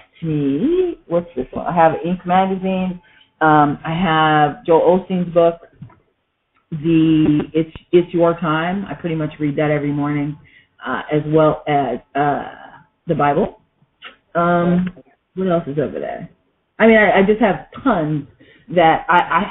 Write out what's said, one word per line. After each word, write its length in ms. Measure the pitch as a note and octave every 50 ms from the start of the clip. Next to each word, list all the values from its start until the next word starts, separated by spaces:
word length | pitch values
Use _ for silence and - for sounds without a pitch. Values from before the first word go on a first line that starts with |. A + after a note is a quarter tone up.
| - _ _ -
to 60 | E3
me, 720 | D#3+ D3+ D3 C#3+ C3+ C#3 D3+ A3+ D#4+ F4 F#4 F#4 F4 D#4+ - _
what's 220 | - E3+ F3 F3 - -
this 100 | - - -
one? 140 | - - -
I 80 | - F3
have 180 | F3 E3 E3 - - -
Inc. 200 | F3 F#3 F3+ -
magazine. 760 | F3 F3+ F#3+ F#3+ F#3+ F#3+ F#3 F#3 F#3+ F#3+ F#3 F#3 F#3 F3+ F3+ _ _ _ _ _ _ _ -
Um, 380 | D#3 D#3 D3+ D3+ D3 D3 C#3+ - -
I 100 | D#3+ D#3+
have 720 | E3+ F#3+ D#3+ D#3+ D#3 D#3 D#3 D3+ D3+ D3+ C#3+ B2 - -
Joel 340 | F3 E3 D#3 - D#3 F3+ F#3 F#3+
Osteen's 260 | - F#3+ F3+ F3 E3+
book, 220 | E3 E3+ E3+ E3+ E3+ - - - _ - - - - _ _ _ _ _ _ _ _ _ _ _ _ _ _ -
The 720 | E3 D3 D3+ E3 E3 D#3+ D#3+ D#3+ D#3+ D#3 D#3 D3+ D3+ D3+ - - -
It's, 200 | D#3+ D#3+ D#3+ - - _ -
It's 200 | - F3+ F3 F3+
Your 220 | - E3 E3+ E3+ E3 E3
Time. 440 | F3 D#3 D#3 D#3+ E3 F3+ F#3 G3+ G3
I 80 | - F3
pretty 200 | - - E3+ D#3+
much 160 | D#3+ D3+ D3 - -
read 180 | D3+ D3 C#3
that 140 | D#3 D3+ D3
every 220 | D3+ D3 C#3+ D3
morning, 440 | D3 D3 C#3+ D3 D3 D3 C#3+ D3+ D3 - - - _ _ _ _ _ _ -
uh, 160 | B2 B2+ G#2 - -
as 100 | D3+ D3+ D3
well 360 | D3+ D#3 D#3+ D#3 D3+ - - -
as, 320 | D3 D3 C#3 C#3 A#2+ B2 A#2+ _ _ -
uh, 300 | C#3 C#3+ D3 C3+ A#2+ G#2+ - - - - - - - _ _ _ _ -
the 80 | E3+ D#3
Bible. 460 | C#3+ C#3+ C#3+ C#3+ E3 G#3+ - - _ _ _ _ _ _ _ _ _ - - - _ _ _ -
Um, 540 | E3+ E3+ F3 F3 F3 F3 F3+ F3+ F3+ F3+ F3+ - - - _ _ _ _ _ -
what 140 | F#3 F#3+ F#3
else 160 | E3+ E3+ -
is 120 | C3+ C#3+ D3+
over 200 | C3 G#2 D#2 D2
there? 300 | C#2 - - - - - _ _ _ _ _ _ _ _ _ -
I 80 | G#3+
mean, 100 | A3+ A3
I, 240 | G#3+ G#3 F3+ E3 F#3+
I 20 | G3
just 140 | G3+ G#3+ G#3+
have 260 | B3 G3 E3 - - _ - -
tons 440 | - C4 G#3 F3 D3+ D3+ D#3 D3 C#3+ - _ _ _ _ _ _ _ - D#3+
that 320 | F3+ E3 D#3+ D#3 - - -
I, 320 | F3 F3 - - D3+ -
I 20 | G#3 G3+